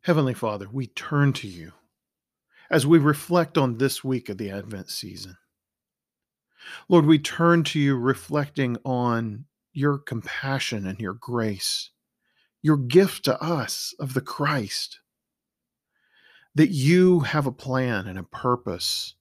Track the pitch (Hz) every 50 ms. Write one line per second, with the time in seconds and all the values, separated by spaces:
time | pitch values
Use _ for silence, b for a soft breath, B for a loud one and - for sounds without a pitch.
0 | _ - 170 160 143 131 117 - - 110 104 101 101 95 113 135 131 113 _ -
1 | - - 151 143 143 139 127 - - 101 90 85 80 85 - _ _ _ _ _
2 | _ _ _ _ _ _ _ _ _ b b b b b - 160 123 143 170 165
3 | 139 151 147 147 - - 175 175 165 - - 160 139 127 117 110 135 135 - -
4 | - 135 131 123 - - 101 92 110 98 98 101 98 107 107 95 92 - - -
5 | - - - 90 92 92 90 _ _ _ _ _ _ _ _ _ _ _ _ _
6 | _ _ _ _ _ _ _ _ _ B B B B B B B B _ 185 170
7 | 147 147 160 147 151 - - - 170 170 170 170 156 - - 156 143 139 139 123
8 | 120 131 131 - - - 147 147 139 143 _ - 135 123 120 - _ 131 127 123
9 | 123 120 117 113 117 110 104 110 139 _ _ _ _ _ _ 151 139 147 143 143
10 | 147 - 127 113 - - - - - 135 135 127 - - 123 104 98 95 95 90
11 | 113 95 101 117 - - 120 120 113 107 101 92 - - - - - - _ _
12 | _ _ _ _ _ _ _ _ _ _ _ _ - 156 156 143 131 120 127 185
13 | 196 185 - - - 143 - - 147 160 175 143 117 - - - - - - -
14 | 151 131 131 135 - - - - 180 147 147 135 104 98 - - - - - _
15 | _ _ _ _ _ _ _ _ _ _ _ _ _ _ _ _ _ _ b b
16 | b b b b b b b b b b b 143 165 185 190 143 127 147 175 180
17 | 185 185 180 170 139 - - 156 143 131 - - - 131 127 131 131 123 117 98
18 | 92 104 92 92 85 _ - - - 127 123 120 - 101 90 90 - - - -
19 | - - - _